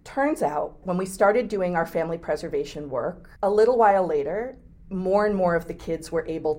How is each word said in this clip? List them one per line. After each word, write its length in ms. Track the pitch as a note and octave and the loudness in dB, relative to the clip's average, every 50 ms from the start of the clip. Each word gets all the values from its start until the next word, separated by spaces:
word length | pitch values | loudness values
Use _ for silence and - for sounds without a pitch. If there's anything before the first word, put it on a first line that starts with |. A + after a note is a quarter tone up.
| - | -16
Turns 400 | - - C4+ C#4 D4+ D#4 - - | -8 -2 0 0 0 0 0 -2
out, 320 | D3 D3+ D3 D3+ - - - - | -2 -2 -2 -4 -6 -8 -10 -6
when 140 | F#3 F3+ | -4 -4
we 80 | F#3 F#3+ | -4 -4
started 420 | F#3 - - G#3 G3+ G#3+ B3 A#3+ | -4 0 4 4 4 4 4 0
doing 300 | G3+ A3 G3 F#3 F3+ F3+ | -2 -2 -2 -2 0 0
our 80 | E3 E3 | 0 -2
family 300 | E3 - E3+ D#3+ E3 E3 | -2 -2 -4 -2 -2 -4
preservation 720 | E3 E3+ - D3+ D3+ - D#3 D#3 C#3+ D3 - - D3 D3 C#3 | -6 -4 -4 -4 -4 -4 -4 -4 -4 -4 -6 -8 -12 -10 -6
work, 400 | B2+ A#2+ A#2+ E3 F3+ - - - - - | -6 -4 -4 -4 -6 -10 -16 -18 -8 -2
a 80 | G#3 G3 | 0 2
little 280 | G#3 G#3 A3 A#3 C4 | 4 6 6 6 6
while 280 | A#3 A3+ G3+ G3 F#3+ F#3 | 6 6 6 6 4 2
later, 520 | E3 D#3 D3 C#3 D3+ F3+ G#3 A#3+ C4 C4 - - - - - - - | 2 0 -2 -2 -2 -4 -4 -6 -8 -10 -16 -20 -20 -20 -20 -14 -10
more 360 | F#3+ F#3 F#3 F#3 F#3+ G#3 G#3+ | -6 -4 0 2 2 2 2
and 80 | G#3+ G3+ | 2 2
more 220 | F#3+ F#3 F3 E3+ | 2 2 2 2
of 120 | E3 E3+ | 0 -2
the 60 | - E3+ | -4 -10
kids 380 | - - - E3 D#3+ D#3+ - | -10 -6 -6 -6 -6 -6 -4
were 140 | E3+ E3 D#3+ | -4 -4 -4
able 260 | E3 D#3+ D#3 D3+ D#3 D3+ | -4 -4 -2 -2 -2 -2